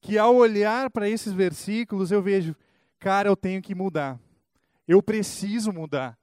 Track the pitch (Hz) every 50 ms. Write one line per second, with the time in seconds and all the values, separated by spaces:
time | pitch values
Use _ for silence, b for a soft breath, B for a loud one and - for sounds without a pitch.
0 | _ - 208 214 214 233 247 247 247 233 214 202 208 214 226 247 269 262 _ 240
1 | 208 202 220 214 - 220 190 185 190 180 156 - - - 208 226 240 - 208 190
2 | 190 165 196 208 185 196 196 196 175 160 151 _ _ _ _ _ _ _ _ _
3 | - 196 190 196 202 208 196 - - 185 190 190 185 - 196 180 190 190 156 156
4 | 143 139 131 120 _ _ _ _ _ _ _ _ _ _ _ _ _ - 170 196
5 | 196 - 214 220 202 - - - 180 202 208 240 214 214 190 165 160 151 147 139
6 | 131 123 113 _